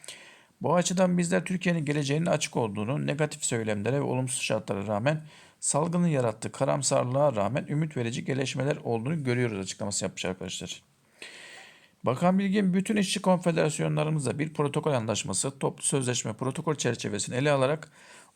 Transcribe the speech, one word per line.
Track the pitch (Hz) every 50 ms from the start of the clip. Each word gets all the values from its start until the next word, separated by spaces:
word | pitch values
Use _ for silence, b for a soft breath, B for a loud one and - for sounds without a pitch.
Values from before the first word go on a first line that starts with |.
| B B B B B B B B B B B -
"Bu | - 135 165
açıdan | 180 170 - 180 185 185 180 180 175
bizler | 175 170 190 180 151
Türkiye'nin | - 185 175 - 180 170 165 143
geleceğinin | 147 143 151 143 139 143 160 170
açık | 170 156 151 - - -
olduğunu, | 151 117 104 98 104 104 117 143 151 139
negatif | 139 147 147 151 147 - - -
söylemlere | - 131 113 107 107 104 104 101 120 139
ve | 143
olumsuz | 135 123 123 127 131 127 - -
şartlara | - - 120 107 - - 101 98 101
rağmen, | 107 107 101 120 147 156 156 B B B B B B B B
salgının | - - - 143 160 175 165 180 175 170
yarattığı | 147 131 123 113 110 - - -
karamsarlığa | - - 135 143 147 143 131 - 143 131 127 123 127 139 151 143 117
rağmen | 104 98 101 123 160 180 -
ümit | 147 147 160 151 -
verici | 127 117 117 123 160 170
gelişmeler | - 131 127 127 123 - 135 131 143 147
olduğunu | - - - 117 113 113 139 170 160 135
görüyoruz." | 127 123 123 127 117 104 95
açıklaması | 95 92 - - 107 101 104 - 104
yapmış | 92 - - -
arkadaşlar. | 90 92 - 90 92 - - 92 - - - _ _ _ _ B B B B B B B B B B B B B B B B B B B B -
Bakan | 113 127 123 175 180 185 190
Bilgin, | 196 196 190 214 196 185 175
"Bütün | 196 190 - 214
işçi | 208 190 185 - 196
konfederasyonlarımızla | - 190 185 170 175 175 165 170 160 151 147 160 156 156 151 151 151 156 160 151 131 120 110 143
bir | 151 156 -
protokol | - 147 139 - 151 143 156
anlaşması, | 139 120 110 113 104 - - - 95 - - 131 - -
toplu | - 139 - -
sözleşme | - - 156 139 123 123 120 - - 117
protokol | 110 - 123 131 131 170 - 165 147
çerçevesini | - - 120 117 - - 104 104 101 - - -
ele | 123 143 151
alarak | 143 135 131 135 156 156 - - B B B B B B B B B